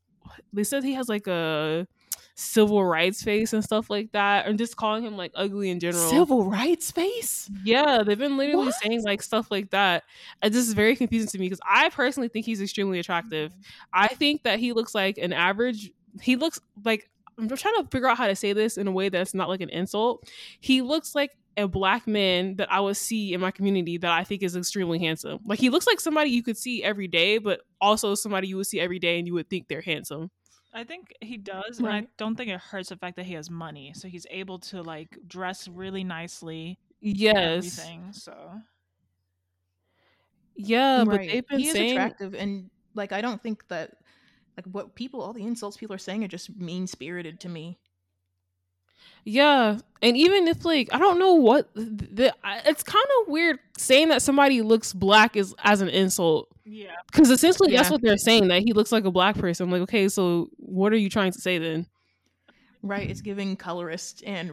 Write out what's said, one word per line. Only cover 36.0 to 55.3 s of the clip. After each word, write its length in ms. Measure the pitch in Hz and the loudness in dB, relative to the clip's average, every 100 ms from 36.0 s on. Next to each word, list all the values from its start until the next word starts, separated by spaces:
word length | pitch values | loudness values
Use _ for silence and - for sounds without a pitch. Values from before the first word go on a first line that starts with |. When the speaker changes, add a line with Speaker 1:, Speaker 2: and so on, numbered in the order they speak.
Speaker 3:
nicely 760 | 185 165 170 - 165 160 165 185 _ _ | -8 -8 -12 -14 -14 -12 -12 -16 _ _
and 160 | 208 196 | -6 0
Speaker 1:
Yes. 600 | 214 208 170 170 175 165 | 4 4 2 0 -4 -10
Speaker 3:
everything, 340 | 160 170 185 | -14 -16 -18
so. 480 | 208 - 147 160 202 220 _ _ _ _ _ _ _ _ _ _ _ _ _ _ _ _ _ _ - | -18 -20 -20 -18 -20 -20 _ _ _ _ _ _ _ _ _ _ _ _ _ _ _ _ _ _ -12
Speaker 1:
Yeah, 480 | 202 233 269 254 220 | -2 2 4 4 4
but 120 | 202 | 2
Speaker 2:
Right. 120 | 180 | 0
Speaker 1:
they've 180 | 240 247 | -4 -2
been 120 | 277 | -2
Speaker 2:
He 80 | 294 | 0
is 60 | |
Speaker 1:
saying 180 | 311 226 | 0 0
Speaker 2:
attractive, 420 | 262 220 - 196 - | 0 -2 -4 -10 -8
and, 340 | 202 196 185 _ _ | -8 -8 -12 _ _
like, 180 | 214 196 | -10 -6
I 100 | 196 | -6
don't 200 | 240 214 | -6 -6
think 260 | 226 208 _ | -8 -10 _
that, 300 | 170 160 _ _ _ _ _ _ - | -12 -12 _ _ _ _ _ _ -20
like, 100 | 180 | -12
what 300 | 196 - - | -12 -12 -12
people, 260 | 254 254 | -12 -10
all 120 | 175 | -10
the 100 | 233 208 | -8 -6
insults 320 | 233 208 - | -6 -8 -12
people 180 | 208 190 | -12 -12
are 40 | |
saying 240 | - 208 | -8 -6
are 40 | 196 | -6
just 280 | 180 - 190 | -8 -14 -12
mean-spirited 840 | 175 180 185 - 139 175 165 170 | -10 -8 -8 -10 -12 -10 -12 -14
to 80 | 180 | -14
me. 300 | 165 165 180 _ _ _ _ _ _ _ _ _ _ _ _ _ _ | -12 -14 -16 _ _ _ _ _ _ _ _ _ _ _ _ _ _
Speaker 1:
Yeah, 560 | 220 233 294 277 220 208 - _ | -2 4 6 6 4 0 -6 _
and 160 | 220 240 | 2 6
even 300 | 339 392 330 | 6 6 4
if, 160 | 330 339 | 2 0
like, 240 | 302 226 | 0 2
I 40 | 262 | 2
don't 200 | 392 349 | 4 6
know 140 | 381 | 6
what 400 | 339 233 277 - 208 | 8 8 6 2 -6
th-, 400 | 226 208 190 196 | -8 -8 -8 2
th-, 160 | 254 - | 2 2
I, 180 | 196 220 285 | -6 0 0
it's 160 | 311 | 0
kinda 220 | - 415 554 523 403 | 2 2 4 4 2
weird 320 | 302 339 262 - - | 2 2 0 -6 -8
saying 300 | - 262 320 | 4 6 6
that 120 | 320 | 4
somebody 400 | - 277 277 254 | 4 4 6 4
looks 320 | 220 226 - | 4 2 2
Black 420 | 185 196 214 226 | -2 6 6 6